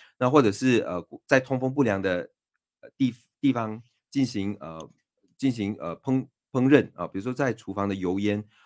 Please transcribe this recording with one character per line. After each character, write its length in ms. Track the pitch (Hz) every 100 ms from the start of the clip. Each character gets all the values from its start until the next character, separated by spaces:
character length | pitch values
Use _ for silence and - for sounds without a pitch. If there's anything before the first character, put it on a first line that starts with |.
| - -
那 120 | 127
或 120 | 147
者 100 | 117
是， 280 | 98 131 117
呃， 220 | - 87 - - -
在 120 | 135
通 200 | 131 131
风 140 | 131
不 100 | 135
良 180 | 123 98
的， 280 | 95 90 - _ _ _ _ _
呃， 80 | - -
地-， 160 | 131 117 _ _
地 100 | 139
方 300 | 120 110 110 117 _ _
进 160 | 135 127
行， 300 | 107 98 104
呃， 280 | 80 80 80 _ _ _ _ -
进 140 | 135
行， 240 | 117 101 107
呃， 180 | 82 82
烹-， 240 | - 131 - _ _
烹 160 | 131 127
饪， 200 | 139 110
啊， 120 | - 85
比 100 | 95
如 40 |
说 100 | 113
在 180 | 127 135
厨 200 | 113 -
房 160 | 98 101
的 60 | 98
油 240 | 90 95
烟， 220 | 104 104 104 _